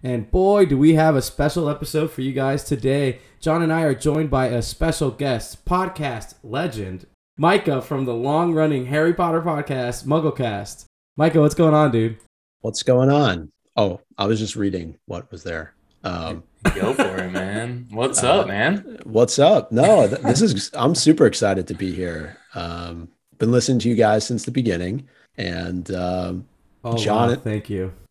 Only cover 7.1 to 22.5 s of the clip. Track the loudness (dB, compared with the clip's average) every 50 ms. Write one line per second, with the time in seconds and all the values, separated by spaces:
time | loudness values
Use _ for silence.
7.1 | _ _ _ _ _ 0 2 4 4 4 2 0 -2 -2 -2 -4 -4 -4 -2 -2
8.1 | -4 -4 -2 0 0 0 2 2 2 2 2 2 0 -2 -2 -2 0 0 2 2
9.1 | 2 0 0 0 0 0 -2 -2 -4 -4 -4 -4 -4 -4 -4 -6 -6 -8 -4 0
10.1 | 0 0 0 0 -2 -2 -4 -4 -4 -6 -8 -10 -14 -18 -20 _ _ _ _ _
11.1 | _ 0 0 4 4 4 4 4 4 4 4 4 6 4 4 4 2 0 0 -2
12.1 | -4 -8 _ _ _ _ _ _ _ _ _ -8 -8 -6 0 2 4 4 6 4
13.1 | 4 4 4 2 0 -2 -4 -12 _ _ _ _ _ 0 0 0 0 -6 _ _
14.1 | _ -4 -2 0 0 -2 -2 -6 -4 -4 -4 -4 -4 -4 -8 -10 -16 _ _ -12
15.1 | -12 -12 -12 _ -18 -14 -10 -8 -8 -8 -10 -12 _ _ _ _ _ _ -8 -8
16.1 | -6 -6 -6 -8 -10 -10 -14 _ _ _ -2 -2 -2 0 -2 -2 0 0 -2 -2
17.1 | -2 -6 -8 -6 -6 -8 -8 -6 -6 -6 -8 -8 -10 -10 -12 -12 -6 -4 -4 -2
18.1 | -2 0 2 2 2 2 2 0 -2 -2 0 0 0 -2 -6 -12 -18 -18 -16 -2
19.1 | 2 2 2 4 4 4 6 6 6 4 2 0 0 2 6 6 6 6 6 4
20.1 | 2 -2 0 0 2 4 4 2 2 0 -6 -8 -6 0 0 0 2 2 4 4
21.1 | 6 6 6 4 4 2 0 0 0 0 -2 -6 -8 -6 -6 -6 -4 -6 -6 -6
22.1 | -6 -8 -10 -14 -16 -20 _ _